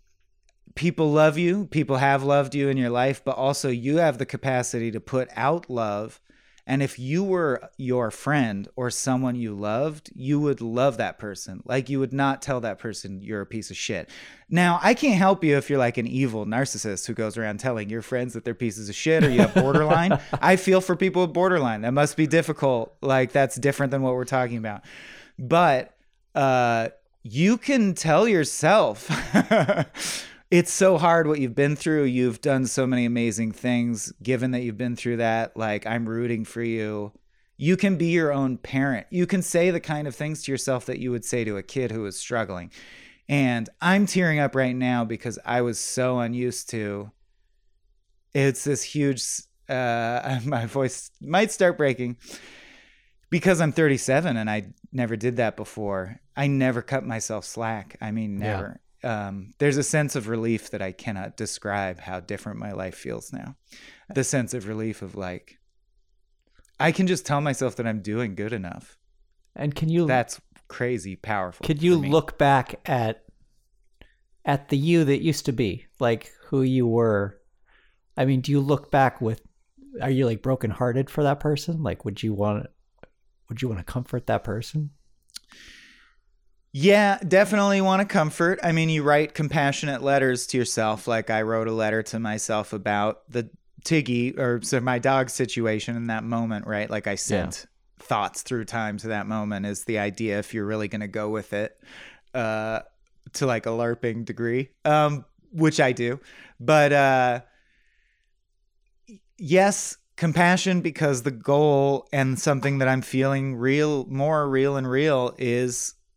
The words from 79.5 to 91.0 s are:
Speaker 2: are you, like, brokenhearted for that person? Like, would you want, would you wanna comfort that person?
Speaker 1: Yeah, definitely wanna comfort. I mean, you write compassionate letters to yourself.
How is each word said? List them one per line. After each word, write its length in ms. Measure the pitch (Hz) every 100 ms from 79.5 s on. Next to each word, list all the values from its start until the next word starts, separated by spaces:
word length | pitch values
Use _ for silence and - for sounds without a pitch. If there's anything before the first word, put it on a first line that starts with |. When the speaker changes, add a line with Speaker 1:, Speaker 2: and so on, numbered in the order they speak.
| _ _ _ - 233
Speaker 2:
are 80 | 139
you, 160 | 131 123
like, 160 | 110
brokenhearted 640 | 131 131 110 95 123 120 -
for 140 | -
that 160 | 143 139
person? 460 | 151 143 - 160
Like, 200 | 127 -
would 160 | 107 98
you 120 | 110
want, 320 | 101 104 104 - _ _ _ - _ _ _ -
would 140 | 117
you 60 | 127
wanna 160 | 98
comfort 420 | - 123 127 123 -
that 160 | 110
person? 480 | - 104 - 156 147 _ _ _ _ - _ - - - - - _ _ _ _ _ _ _
Speaker 1:
Yeah, 460 | 135 180 202 202 196 175
definitely 540 | 185 202 208 202 196
wanna 240 | 190 190
comfort. 560 | 202 190 156 - 170 196
I 100 | 170
mean, 160 | 160 160
you 120 | 156
write 320 | 143 147 151
compassionate 680 | - 147 156 139 139 151 131
letters 440 | 139 139 131 120 -
to 100 | 127
yourself. 500 | 113 - 110 107